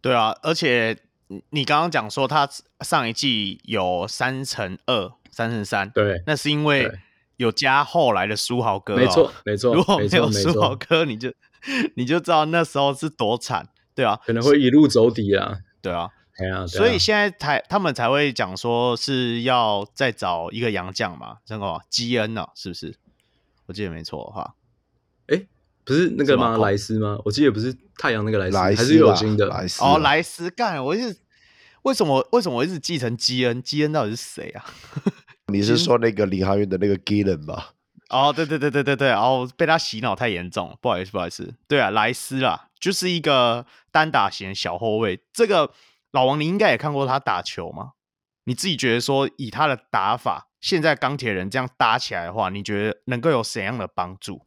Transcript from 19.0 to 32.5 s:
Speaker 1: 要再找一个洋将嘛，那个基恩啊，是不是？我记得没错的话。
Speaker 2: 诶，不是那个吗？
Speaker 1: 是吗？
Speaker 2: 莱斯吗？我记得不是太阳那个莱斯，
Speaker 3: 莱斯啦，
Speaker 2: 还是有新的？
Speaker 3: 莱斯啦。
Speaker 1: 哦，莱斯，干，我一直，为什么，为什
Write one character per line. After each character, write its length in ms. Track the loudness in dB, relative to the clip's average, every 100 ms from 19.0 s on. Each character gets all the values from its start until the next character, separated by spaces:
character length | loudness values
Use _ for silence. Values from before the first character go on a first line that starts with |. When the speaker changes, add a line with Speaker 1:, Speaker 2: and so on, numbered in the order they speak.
| -2 -2 -2 -2
Speaker 1:
要 440 | 0 2 2 0 -4
再 160 | -2 -2
找 400 | -2 -4 -4 -4
一 80 | -4
个 140 | -4
洋 200 | -4 -6
将 240 | -6 -6 -6
嘛， 200 | -18 -20 -14
那 80 | -8
个 220 | -6 -8 _
基 300 | -6 -2 -2
恩 180 | -2 -4
啊， 120 | -10 -12
是 140 | -12
不 40 |
是？ 220 | -12 -14 -16 _ _ _ _ _ _ -18
我 60 |
记 120 | -8
得 60 | -8
没 120 | -8
错 220 | -12 -12
的 80 | -12
话。 240 | -10 -12 _ _ _ _ _ _ _ -4
Speaker 2:
诶， 180 | -4 -4 _ _ _
不 100 | -2
是 180 | 2 2 0
那 60 |
个 120 | 2 4
吗？ 180 | 4
Speaker 1:
是 40 | 2
吗？ 80 | 2
Speaker 2:
莱 100 | 0
斯 220 | -2 -2
吗？ 200 | -2 -4
我 60 | -4
记 140 | 2
得 80 | 2
不 80 | 2
是 140 | -4 -8 _ -6
太 140 | -2
阳 120 | 0
那 60 | 0
个 80 | 0
莱 120 | 0
斯， 60 | 2
Speaker 3:
莱 180 | 2
斯 20 | 2
啦， 0 |
Speaker 2:
还 80 |
是 100 | 6 8
有 180 | 8
新 220 | 6 2 2
的？ 100 | 0
Speaker 3:
莱 220 | 0 -6
斯 140 | 0
啦。 60 | 4
Speaker 1:
哦， 80 | 4
莱 240 | 4 2
斯， 280 | 0 -8 -10
干， 340 | -4 -4 -2
我 120 | -2 -2
一 40 |
直， 160 | -4 -8 _ _ _ _ _ _
为 120 | -2
什 100 | 2
么， 220 | 2 2 2
为 80 | 0
什 100 | 2